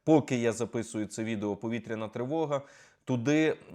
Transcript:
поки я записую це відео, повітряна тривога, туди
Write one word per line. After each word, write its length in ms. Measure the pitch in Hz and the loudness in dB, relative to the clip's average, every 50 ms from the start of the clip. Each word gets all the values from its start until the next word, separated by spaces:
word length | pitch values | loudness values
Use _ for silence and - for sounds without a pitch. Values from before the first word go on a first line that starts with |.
| - | 2
поки 320 | 151 160 147 - - 131 | 6 6 6 6 4 0
я 160 | 120 117 117 | 2 2 2
записую 540 | 107 110 117 101 - 117 107 - - 110 107 | 2 0 -4 -4 -4 -6 -6 -4 -4 -6 -6
це 180 | 95 - - 113 | -4 -4 -6 -4
відео, 320 | 110 113 104 104 104 101 | -4 -4 -2 -2 -4 -4
повітряна 520 | 90 - 113 117 117 104 104 113 110 110 104 | -4 -4 -4 -4 -4 -6 -6 -8 -6 -6 -8
тривога, 540 | - 117 123 127 151 165 160 143 147 135 135 - - - - - _ _ _ | -6 -6 -4 -4 -2 -2 -2 0 -2 -4 -4 -8 -20 -20 -20 -20 _ _ _
туди 520 | - 131 117 113 139 151 156 156 156 - - - - | -2 -2 0 2 2 4 4 4 2 0 -2 -8 -14